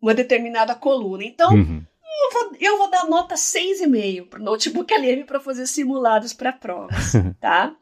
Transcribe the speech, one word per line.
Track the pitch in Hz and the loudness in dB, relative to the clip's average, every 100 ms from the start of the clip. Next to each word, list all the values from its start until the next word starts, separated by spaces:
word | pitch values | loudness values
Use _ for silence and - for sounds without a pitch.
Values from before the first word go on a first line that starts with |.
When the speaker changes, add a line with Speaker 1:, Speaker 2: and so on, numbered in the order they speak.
Speaker 1:
uma | 220 | 2
determinada | 226 247 247 233 233 226 240 | 2 4 2 0 0 0 0
coluna. | 285 269 214 185 | 0 0 -2 -6
Então, | 220 240 339 | -10 2 4
Speaker 2:
Uhum. | 381 80 78 80 _ 659 622 539 | 6 4 -2 -12 _ -2 2 0
Speaker 1:
eu | |
vou, | 480 427 277 | 0 -4 -2
eu | 381 415 | 0 2
vou | 392 | 2
dar | 370 339 | 0 2
nota | 330 359 320 | 0 0 -4
seis | - 339 359 381 | -4 -2 -2 -2
e | 339 | 0
meio | 240 202 185 180 | 0 0 -6 -10
pro | 196 | -10
notebook | 214 214 - 233 - | -4 -2 -2 -4 0
L | 427 262 | 0 2
M | 254 | -2
pra | 285 277 | -2 -8
fazer | 277 254 254 | -8 -8 -6
simulados | - 269 269 240 220 226 | -4 -2 0 2 2 0
pra | - 254 | -6 -6
provas, | 254 220 180 135 | -6 -10 -10 -6
Speaker 2:
<laughs> | 95 - 117 92 92 | -4 0 2 0 -2
Speaker 1:
tá? | - 170 226 - | 2 2 2 -4